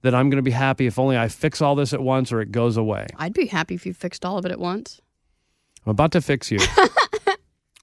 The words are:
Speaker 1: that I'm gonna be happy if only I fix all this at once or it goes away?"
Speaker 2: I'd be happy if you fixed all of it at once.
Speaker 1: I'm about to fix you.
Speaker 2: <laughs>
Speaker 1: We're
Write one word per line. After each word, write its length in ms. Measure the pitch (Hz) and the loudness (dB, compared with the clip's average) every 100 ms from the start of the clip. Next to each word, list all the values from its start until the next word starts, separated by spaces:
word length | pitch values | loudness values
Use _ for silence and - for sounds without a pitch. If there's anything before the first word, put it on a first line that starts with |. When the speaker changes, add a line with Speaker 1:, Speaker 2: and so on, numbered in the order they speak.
Speaker 1:
that 140 | 127 123 | 2 2
I'm 140 | 135 | 2
gonna 120 | 139 | 2
be 100 | 131 | 2
happy 340 | 120 135 131 127 | 2 0 2 0
if 100 | 113 | 2
only 200 | 135 127 | 2 2
I 100 | 117 | 0
fix 340 | - 156 - | 0 -4 0
all 140 | 147 143 | 0 2
this 160 | 139 | 0
at 100 | 139 | -2
once 300 | 131 131 123 | 0 0 0
or 80 | 117 | -2
it 140 | 104 | -2
goes 240 | 110 120 113 | 0 2 2
away?" 300 | 110 101 - - | 0 -2 -6 -8
Speaker 2:
I'd 160 | 160 | -4
be 140 | 254 277 | -2 -2
happy 280 | 175 165 180 | -2 -4 -6
if 100 | 185 | -8
you 80 | |
fixed 300 | 180 180 - | -8 -10 -8
all 140 | 180 196 | -6 -6
of 80 | 180 | -6
it 60 | |
at 60 | - | -6
once. 420 | 175 196 - - _ _ _ _ _ _ _ _ - | -6 -6 -8 -20 _ _ _ _ _ _ _ _ -4
Speaker 1:
I'm 60 | |
about 220 | 101 156 | 2 4
to 80 | 175 | 2
fix 280 | - 139 - | 0 -4 -2
you. 100 | 104 95 | 0 2
Speaker 2:
<laughs> 100 | - 381 - - 427 - | 4 4 4 -2 -2 -2
Speaker 1:
We're 80 | 392 _ _ _ _ | -4 _ _ _ _